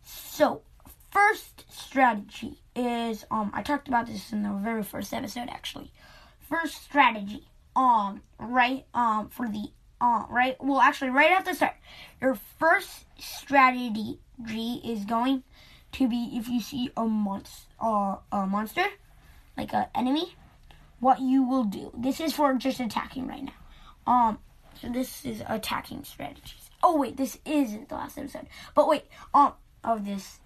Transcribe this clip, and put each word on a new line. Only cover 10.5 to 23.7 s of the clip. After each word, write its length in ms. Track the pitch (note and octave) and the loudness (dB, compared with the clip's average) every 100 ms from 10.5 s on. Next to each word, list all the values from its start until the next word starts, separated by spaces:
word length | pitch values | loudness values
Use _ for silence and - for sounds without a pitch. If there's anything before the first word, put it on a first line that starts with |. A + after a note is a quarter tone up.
| B3+ | 0
well, 200 | C4+ C4+ | 0 4
actually, 300 | B3+ C#4+ C4 | 4 4 0
right 200 | B3+ D#4 | 4 6
at 140 | F#4 F#4 | 4 0
the 100 | D4 | 0
start, 200 | - - - - - - | -2 -2 -20 -20 -20 -2
your 160 | B3+ A3 - - | -2 -2 -8 0
first 460 | D#4+ F#4+ F4+ - - - | 4 4 2 -18 -20 -18
strategy 1040 | - - - B3+ B3+ B3 B3 G#3+ G#3+ - - - A3+ A3 A3+ A#3+ | -16 -16 2 4 4 2 -4 -6 -6 -10 -16 -16 -10 -6 -6 -6
is 220 | - A3+ G3+ | -6 -6 -2
going 380 | A#3 B3 C4+ - - - - - | 0 2 0 -4 -20 -20 -20 -18
to 160 | - C4 | 0 0
be 220 | A#3+ A#3+ | 0 -2
if 160 | B3 A3+ | -6 -2
you 100 | A#3+ | -4
see 320 | - - B3+ - | -2 -6 -4 -2
a 80 | A3+ | -2
monst-, 640 | A3 G#3 G3 - - - - | 0 -2 -4 -10 -20 -20 -6
uh, 380 | A3+ G#3 G3+ F#3+ - | -2 0 -2 -4 -4
a 160 | G3+ F#3+ | -4 -2
monster, 420 | G3+ A3 - G4 - - - - - - - | -2 -4 -2 -2 -4 -20 -20 -20 -20 -18 -12
like 180 | - | -4
an 120 | G#2+ - - | -2 -2 -2
enemy, 400 | B3 D4 F4 - - _ - - - - | 0 0 -2 -10 -20 _ -20 -20 -20 0
what 220 | B3 B3+ | 4 4
you 220 | C4 C4+ | 4 4
will 200 | B3+ C4 | 4 2
do. 300 | G#3+ G3 - - | 0 -4 -10 -4
This 240 | B3 C#4 | -4 -2
is 140 | D#4+ | -2
for 200 | - D4 C4 | 2 2 2
just 260 | C4+ A#3+ | 0 -2
attacking 440 | A#3+ - - - B3+ | -4 -4 -6 -8 -10
right 180 | - | -10
now. 100 | C4+ - - | -14 -16 -20